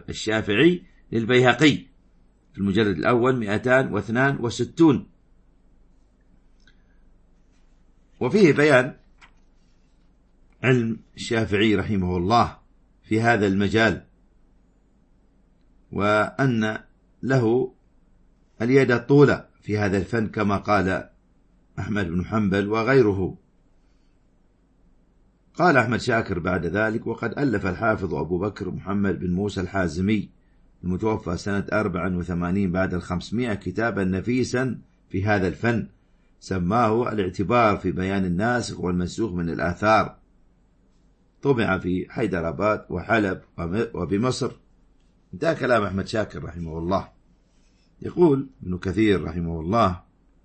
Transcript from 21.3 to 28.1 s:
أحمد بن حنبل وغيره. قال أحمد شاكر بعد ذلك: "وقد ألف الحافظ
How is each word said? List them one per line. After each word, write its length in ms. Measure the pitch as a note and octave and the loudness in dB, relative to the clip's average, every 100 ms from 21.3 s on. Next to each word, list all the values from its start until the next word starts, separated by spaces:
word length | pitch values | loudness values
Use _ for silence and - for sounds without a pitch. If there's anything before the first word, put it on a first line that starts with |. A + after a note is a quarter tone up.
| _ _ _ _ - | _ _ _ _ -12
أحمد 300 | F#2+ G#2 F2 | -6 -4 -2
بن 160 | F2 | -4
حنبل 440 | E2+ A2 G2+ G2 G2+ | -2 -2 0 0 0
وغيره. 680 | A2 A2 C3+ G#2+ G2 F2 - _ _ _ _ _ _ _ _ _ _ _ _ _ _ _ _ _ _ _ _ _ | 0 2 4 4 2 -4 -8 _ _ _ _ _ _ _ _ _ _ _ _ _ _ _ _ _ _ _ _ _
قال 220 | - F3 C3+ | 0 4 4
أحمد 240 | A2+ G#2+ | 4 0
شاكر 380 | - A2+ G#2 F2 | 0 0 0 -4
بعد 280 | E2+ F2+ E2 | -2 -2 -2
ذلك: 400 | G2 A2 A2 - | -2 -2 -2 -6
"وقد 320 | A2+ A2+ - | -6 -6 -2
ألف 280 | C#3+ G#2 G2 | -2 -2 -2
الحافظ 480 | F2+ A2+ G#2 F2+ | -2 0 -2 -2